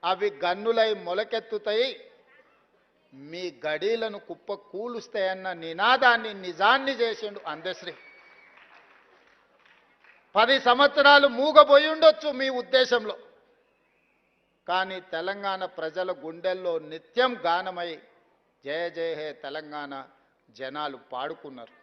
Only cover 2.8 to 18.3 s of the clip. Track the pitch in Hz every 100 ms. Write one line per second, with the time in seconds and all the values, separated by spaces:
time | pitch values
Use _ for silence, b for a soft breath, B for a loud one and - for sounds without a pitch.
2.8 | _ _ _ 135 143 170 180 135 151 151
3.8 | 190 226 226 208 - 170 - 202 - 185
4.8 | 233 233 - 208 190 190 190 175 165 165
5.8 | 214 262 262 233 220 202 185 160 196 269
6.8 | 269 247 233 214 214 202 165 151 170 180
7.8 | 175 151 - - - - _ - - -
8.8 | _ _ _ _ _ _ _ _ _ _
9.8 | _ _ _ _ _ 202 233 269 240 247
10.8 | 285 285 285 285 277 240 294 311 294 277
11.8 | 302 320 320 311 302 254 269 254 247 262
12.8 | 254 240 214 - - _ _ _ _ _
13.8 | _ _ _ _ _ _ _ _ - 180
14.8 | 190 185 180 165 180 202 196 190 185 180
15.8 | 160 160 180 180 156 165 185 185 180 165
16.8 | 151 160 _ - 254 233 170 170 185 180
17.8 | 175 156 _ _ _